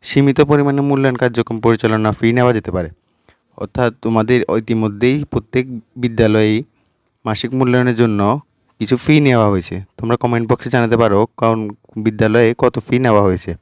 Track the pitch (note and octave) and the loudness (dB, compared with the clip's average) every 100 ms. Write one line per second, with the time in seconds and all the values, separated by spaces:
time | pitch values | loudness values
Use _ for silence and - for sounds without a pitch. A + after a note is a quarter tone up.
0 | - D3 C#3 C3+ D3 D3 C#3+ C#3 C#3+ C#3 | -2 0 2 2 2 2 2 -2 -2 0
1 | C3+ B2 B2 A#2 A2+ A2+ A2+ A2+ A2+ A2 | 0 0 -2 -2 -4 -2 0 0 0 0
2 | G#2+ G#2 A2+ A#2+ B2 A2+ - F2+ E2 - | 0 0 0 2 2 0 -2 -6 -8 -12
3 | _ _ _ _ _ - G#2 B2+ B2 - | _ _ _ _ _ -14 -10 -2 -2 -2
4 | A2+ A2+ A2 B2 - G#2 A2 A2+ A2 G2+ | -2 0 2 0 2 -2 -2 -2 -2 0
5 | B2 C#3+ C#3+ A#2+ A2 B2+ C3 A#2+ _ - | 0 0 -4 -6 -4 -4 -4 -10 _ -8
6 | A#2+ A2+ A2 G#2+ G#2+ G#2+ D3 _ _ _ | -6 0 2 2 2 0 -6 _ _ _
7 | _ _ A2 G#2+ A#2+ C3 B2+ B2+ B2 A#2 | _ _ -8 -6 -4 -2 0 2 0 2
8 | A#2 G#2 G2+ C#3 - _ _ _ G#2+ B2+ | 0 2 0 -2 -6 _ _ _ -4 -2
9 | - D3+ C#3+ A#2+ G#2+ G2 E2+ F#2 G2 - | 2 2 4 2 2 0 -4 -12 -12 -10
10 | A2+ B2 A#2+ A#2 A2+ A#2+ B2 B2 A2+ A2+ | -6 -4 -2 -2 -2 -4 0 0 2 2
11 | A2+ G2+ A2+ - A2+ A2+ G#2+ G#2 _ - | 2 2 0 0 -2 0 -6 -12 _ -4
12 | A2 G#2+ A2 A2+ A#2 A#2+ B2 A#2+ - B2 | -4 0 2 4 2 2 0 -2 -4 -2
13 | B2+ G#2+ G2+ F2+ - E2 | 2 4 2 0 -6 -14